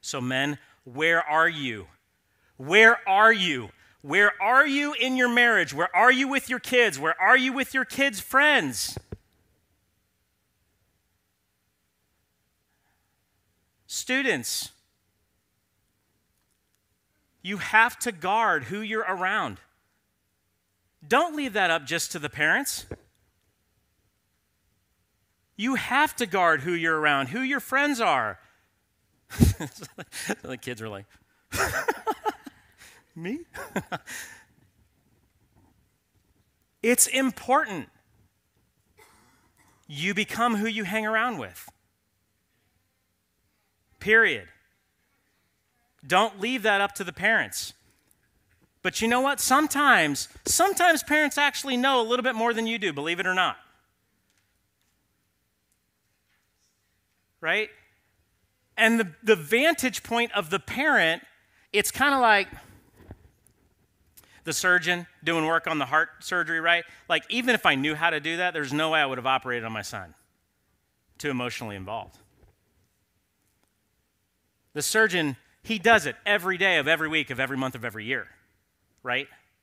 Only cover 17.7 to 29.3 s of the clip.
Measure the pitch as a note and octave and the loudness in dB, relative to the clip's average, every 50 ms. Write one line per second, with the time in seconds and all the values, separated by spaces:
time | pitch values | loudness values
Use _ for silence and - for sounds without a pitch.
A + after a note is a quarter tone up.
17.7 | - G#3+ A3+ B3 - - - A#3+ G#3 E3 D3 F#3 G3+ A3 A#3 G#3+ F3 D3+ B2+ G#2 | 4 4 4 4 2 -4 -6 -6 -6 -4 -2 0 0 2 2 2 2 0 -2 -6
18.7 | F#3 G#3 A3 G#3 F#3 F3+ - F#3 F#3+ F#3 F3+ F#3 G3+ G#3+ F3+ B2+ G2 - - _ | -8 -8 -8 -6 -4 -4 -4 -4 -4 -4 -2 -2 -2 -2 -4 -4 -8 -10 -18 _
19.7 | _ _ _ _ _ _ _ _ _ _ _ _ _ _ _ _ _ _ _ _ | _ _ _ _ _ _ _ _ _ _ _ _ _ _ _ _ _ _ _ _
20.7 | _ _ _ _ _ _ - D3 G3+ C4 E4 F4 D4+ D4+ C#4+ C4 F#3+ G#3+ F#3+ F3 | _ _ _ _ _ _ -4 2 2 2 2 2 -2 -6 -6 -4 -2 0 0 2
21.7 | E3 E3 C#3+ B2 D#3 E3+ - - - F3 D3 - - - D3+ D#3 F3 A#3 C#4 - | 0 0 -2 -4 -4 -4 -4 -6 -8 -8 -8 -8 -4 0 2 2 2 0 0 -4
22.7 | - - - - - - _ _ _ _ _ _ _ _ _ _ _ _ _ _ | -8 -10 -10 -14 -16 -18 _ _ _ _ _ _ _ _ _ _ _ _ _ _
23.7 | _ _ _ _ _ _ _ _ _ _ _ _ _ _ _ _ _ _ _ _ | _ _ _ _ _ _ _ _ _ _ _ _ _ _ _ _ _ _ _ _
24.7 | _ _ _ _ _ _ _ _ _ _ _ _ _ _ _ _ _ - G3+ B3 | _ _ _ _ _ _ _ _ _ _ _ _ _ _ _ _ _ -6 -4 -2
25.7 | C4+ G#3+ - - A#3 C4+ D4+ - - - B3 G3 E3 F#3+ F3+ E3+ D#3+ D3 C3 E3 | -2 -2 -4 -2 0 0 0 0 0 -4 -6 -2 0 2 4 4 2 2 0 -4
26.7 | F3 E3+ D#3+ E3 D#3+ D#3 D3+ D3+ C#3+ C#3 C#3 B2 D3+ A#3 C4 C4 C#4+ C4+ - - | -4 -2 0 0 0 2 2 2 2 2 0 -2 -4 -6 -4 -4 -4 -4 -6 -2
27.7 | - C4+ C#4+ D4 C#4+ A#3 A#3 F#3+ D3+ C3 A#2 G#2+ F#2+ - _ _ _ _ _ _ | -2 0 0 0 0 0 0 2 2 2 0 -2 -6 -10 _ _ _ _ _ _
28.7 | _ _ _ _ _ _ _ _ _ _ _ _ | _ _ _ _ _ _ _ _ _ _ _ _